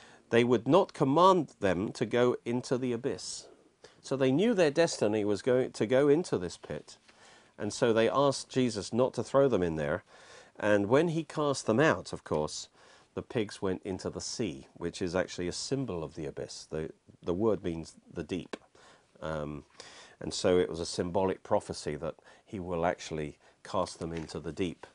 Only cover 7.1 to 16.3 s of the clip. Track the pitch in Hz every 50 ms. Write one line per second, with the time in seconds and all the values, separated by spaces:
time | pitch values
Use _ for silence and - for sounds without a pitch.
7.1 | _ _ - - - - - _ _ - 110 107 - - 135 120 110 113 113 110
8.1 | - 127 143 139 131 - - - - 131 127 120 107 104 90 - - 113 127 -
9.1 | - - 113 - - 135 139 139 117 95 90 87 80 78 76 71 82 92 - _
10.1 | - - - - - - - - _ - 104 104 104 104 101 98 123 143 170 175
11.1 | 151 165 156 - - 156 151 143 135 - - - 113 117 151 160 107 92 87 -
12.1 | - 160 - - - 76 76 76 - - - - _ _ - - - - _ _
13.1 | _ 98 - - - 123 107 104 - - - 95 92 - - 95 92 92 - 90
14.1 | 78 90 - - - - 120 95 71 67 - - _ - 82 85 - - 98 87
15.1 | 82 92 87 - - - 87 87 80 - - - 135 135 135 113 92 85 80 76
16.1 | - 82 78 69